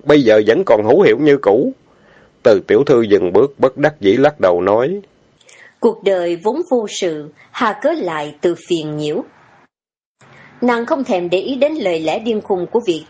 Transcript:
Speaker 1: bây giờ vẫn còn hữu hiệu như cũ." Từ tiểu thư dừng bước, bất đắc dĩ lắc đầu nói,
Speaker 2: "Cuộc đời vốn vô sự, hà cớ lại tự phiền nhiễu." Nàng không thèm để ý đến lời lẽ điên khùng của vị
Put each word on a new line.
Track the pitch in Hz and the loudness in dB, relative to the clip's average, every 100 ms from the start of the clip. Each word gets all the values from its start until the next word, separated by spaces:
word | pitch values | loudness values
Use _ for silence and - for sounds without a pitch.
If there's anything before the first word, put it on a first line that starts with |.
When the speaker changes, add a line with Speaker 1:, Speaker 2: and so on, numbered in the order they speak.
Speaker 1:
bây | - 151 | 2 4
giờ | 113 107 107 | 4 4 4
vẫn | 139 190 | 2 2
còn | 107 | 2
hữu | 107 160 | 4 4
hiệu | 170 117 | 4 4
như | 147 139 | 2 2
cũ." | 98 110 240 - _ _ _ _ _ _ | 2 2 0 -6 _ _ _ _ _ _
Từ | 123 98 87 | 2 2 2
tiểu | 107 | 0
thư | 143 123 | 2 2
dừng | 110 98 90 | 2 2 2
bước, | 98 139 - | 2 0 0
bất | 131 135 | -2 0
đắc | 151 151 | -4 0
dĩ | 98 120 | 0 2
lắc | 147 147 | 2 2
đầu | 92 87 | 0 2
nói, | 92 110 135 202 - _ _ _ _ - - _ | 0 0 0 -4 -12 _ _ _ _ -20 -20 _
Speaker 2:
"Cuộc | 233 220 | -2 -2
đời | 196 185 175 170 | -2 -2 -2 -4
vốn | 214 285 349 | -4 -4 -4
vô | 247 208 | -4 -4
sự, | - 185 151 147 - _ | -6 -6 -6 -12 -20 _
hà | - 226 202 | -6 -4 -2
cớ | 277 | -4
lại | 330 180 156 151 147 | -4 -6 -8 -10 -4
tự | 180 165 - | -4 -4 -4
phiền | 170 151 151 | -6 -4 -6
nhiễu." | 151 180 - _ _ _ _ _ _ _ _ _ _ - - - | -6 -6 -10 _ _ _ _ _ _ _ _ _ _ -20 -20 -6
Nàng | 247 233 233 | -2 -2 -2
không | 311 | -4
thèm | 247 185 175 | -4 -4 -2
để | 185 | -4
ý | 233 269 | -4 -2
đến | 294 | -2
lời | 311 196 160 | -2 -4 -4
lẽ | 156 202 | -4 -4
điên | 220 214 | -4 -6
khùng | - 185 175 | -4 -6 -4
của | 233 208 | -4 -4
vị | 160 | -6